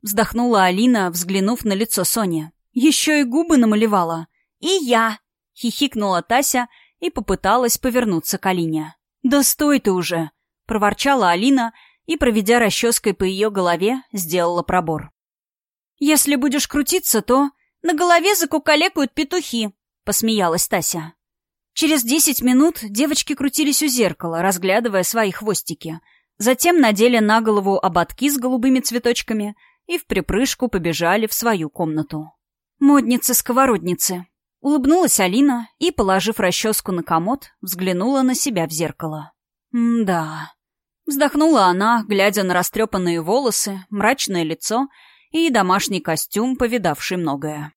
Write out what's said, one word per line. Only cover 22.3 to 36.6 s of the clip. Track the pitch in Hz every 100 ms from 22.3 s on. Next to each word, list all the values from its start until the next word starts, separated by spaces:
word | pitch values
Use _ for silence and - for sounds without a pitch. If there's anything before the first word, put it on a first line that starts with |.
| 262
минут | 247 254 311 320
девочки | 220 202 294 285 - 294
крутились | 269 - 294 277
у | 311
зеркала, | 247 202 - 175 165
разглядывая | 185 185 185 196 233 196
свои | 180 226 214
хвостики. | 180 214 185 - 165 165 160 _ _ _ _
Затем | 214 254 339 349
надели | 247 202 233 240
на | 214 220
голову | 220 208 196 196
ободки | 190 175 170 - 277
с | 285
голубыми | 247 254 254 262
цветочками | 247 233 240 240 - 220 208 208 _ _ -
и | 339
в | -
припрыжку | 190 160 190 262 - 247
побежали | 190 170 151 170 196 220
в |
свою | - 233 214 156
комнату. | - 165 156 151 156 156 _ _ _ _ _
«Модницы-сковородницы», | 277 285 226 247 - 240 - 247 269 208 170 175 - 180 180 _ _ _
улыбнулась | 277 294 262 339 330 -
Алина | 185 202 285 240 226 _
и, | 320
положив | - 196 190 190 226
расчёску | 190 175